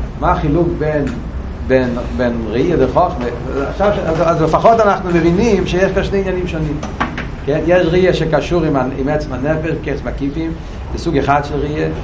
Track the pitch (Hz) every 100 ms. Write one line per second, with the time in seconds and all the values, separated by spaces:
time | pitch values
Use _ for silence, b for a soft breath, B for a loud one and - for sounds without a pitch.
0 | - - 160 170 147 160 170 - 151 151
1 | 127 117 - - - - - 131 123 120
2 | 117 - 123 117 110 117 175 151 127 147
3 | 175 - 120 - 131 131 139 - 202 196
4 | 170 160 165 160 156 170 196 226 202 185
5 | 180 170 170 180 233 190 170 180 190 190
6 | 175 196 190 180 170 160 151 143 - -
7 | - - - - 135 151 160 180 170 180
8 | 180 160 156 147 - 175 156 135 123 139
9 | 135 151 - 127 143 156 165 139 151 120
10 | 120 - 139 156 165 165 B B - -
11 | 170 139 135 143 143 147 147 151 160 160